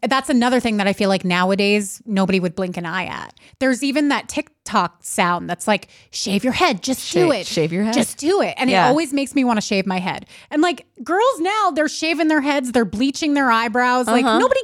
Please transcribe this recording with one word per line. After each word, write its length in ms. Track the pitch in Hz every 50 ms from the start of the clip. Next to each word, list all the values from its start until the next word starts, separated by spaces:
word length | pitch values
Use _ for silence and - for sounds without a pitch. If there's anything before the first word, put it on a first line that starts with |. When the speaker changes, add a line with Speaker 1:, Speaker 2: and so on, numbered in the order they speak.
Speaker 1:
that's 260 | - 220 269 269 262 -
another 300 | 277 240 240 247 262 247
thing 200 | - 233 214 202
that 100 | 190 202
I 40 | 190
feel 140 | - 208 196
like 160 | 196 185 -
nowadays 800 | 180 175 180 180 190 196 196 202 202 208 214 202 - - - -
nobody 340 | 226 202 190 190 185 190 190
would 160 | 180 175 170
blink 200 | 196 190 180 175
an 80 | 180 175
eye 180 | 165 170 190 180
at. 340 | - - - - - _ _ - - - -
There's 240 | 262 269 254 - 285
even 240 | 277 247 302 294 285
that 200 | 262 202 - -
TikTok 760 | - 302 302 - _ _ - - 226 208 175 165 _ _ -
sound 440 | - - 208 185 175 175 170 175 170
that's 200 | 175 - - 220
like, 200 | 208 - - _ - - - _
"Shave 320 | - - - 202 196 196
your 100 | 240 254 -
head. 280 | - 359 339 233 175
Just 300 | - 262 254 - - -
do 180 | - 349 359 330
Speaker 2:
Shave, 20 | 262 196
Speaker 1:
it. 60 | 165
Speaker 2:
shave 260 | - - 175 151 160
your 120 | 165 190 208
head. 100 | 220 233
Speaker 1:
Just 220 | 269 220 - - -
do 240 | 277 320 392 392
it." 120 | 247 175 -
And 120 | - 262 254
Speaker 2:
Yeah. 180 | 190 185 170
Speaker 1:
it 20 | 160
always 240 | 277 311 330 247
makes 220 | 277 277 269 - -
me 80 | 285 254
wanna 160 | 247 226 208
shave 260 | - - 208 190 190
my 120 | 196 185 185
head. 260 | 180 175 139 - - _ - - - -
And, 100 | 294 302
like, 260 | 339 349 277 - - _ _ - 220
girls 340 | 302 339 392 453 539 480 311
now, 300 | 330 381 427 427 403 359
they're 180 | 277 311 302 -
shaving 380 | - - 320 320 330 302 330 311
their 120 | 311 302
heads. 320 | 262 294 277 285 262 247
They're 120 | 220 240 226
bleaching 500 | 170 - 202 269 277 269 - 330 294 285
their 160 | 285 277 247
eyebrows. 560 | 226 226 233 233 208 247 247 247 247 254 247 214
Like, 160 | 233 254 262
Speaker 2:
Uh-huh. 140 | 240 220 -
Speaker 1:
nobody 200 | 466 523 539 539